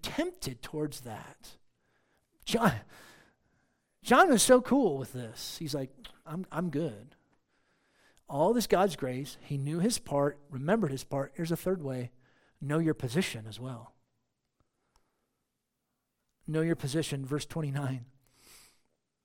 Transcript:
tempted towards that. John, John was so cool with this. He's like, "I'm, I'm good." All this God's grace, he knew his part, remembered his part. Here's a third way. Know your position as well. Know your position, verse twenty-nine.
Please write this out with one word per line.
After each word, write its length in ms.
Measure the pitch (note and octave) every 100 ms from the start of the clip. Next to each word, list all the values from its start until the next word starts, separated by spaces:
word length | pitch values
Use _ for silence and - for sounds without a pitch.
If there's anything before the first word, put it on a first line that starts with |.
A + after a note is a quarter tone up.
tempted 600 | - - F4 F4+ - A#2+
towards 400 | - D3+ D3+ -
that. 560 | A#2+ G#2+ - - - - _ _ _ _ _ _ _ _
John, 300 | - A3+ A3+ A2+ - - - - _ _ _ _ _ _ _ _
John 260 | - B3+ F4+
was 140 | A3+
so 180 | - B3+
cool 360 | B3 C4+ A3 C#3
with 160 | B2+
this. 440 | B2+ A#2 - - -
He's 140 | D#3
like, 160 | C#3+ C3 - A#3 - -
"I'm, 200 | D#3+ F#3
I'm 180 | D3 F3
good." 460 | C#3 D#3+ G#2 B2 _ _ _ _ _ _ _ _ _ _ _ -
All 260 | C#3 E3+
this 140 | A#3+ -
God's 280 | F#3 G3 D3
grace, 420 | C3 B2+ C#3+ -
he 160 | - C#3
knew 220 | C#3 E3
his 200 | G#3 -
part, 400 | - C#3+ C#3+ C#3+ -
remembered 420 | B2+ C#3+ A3+ E3
his 120 | C3+
part. 300 | - C#3+ C#3 -
Here's 160 | E3
a 60 | E3
third 260 | F#3 F#3
way. 280 | C#3+ B2+ B2 - _ _ _ _
Know 200 | C#3 D3+
your 160 | D#3+ D3+
position 500 | B2+ C#3 - A#2 A2
as 120 | G#2+
well. 340 | B2+ A#2+ A#2 _ _ _ _ _ _ _ _ _ _ _ _ _ _ _ _ _ _ _ _ _ _ _ _ _ -
Know 140 | D#3
your 140 | E3 D#3+
position, 500 | C#3 D3+ D3 C#3 C3
verse 200 | D3 -
twenty-nine. 600 | E3 D3 C#3 C#3 C3 A#2 _ _ _ - - - _ _ _ _ _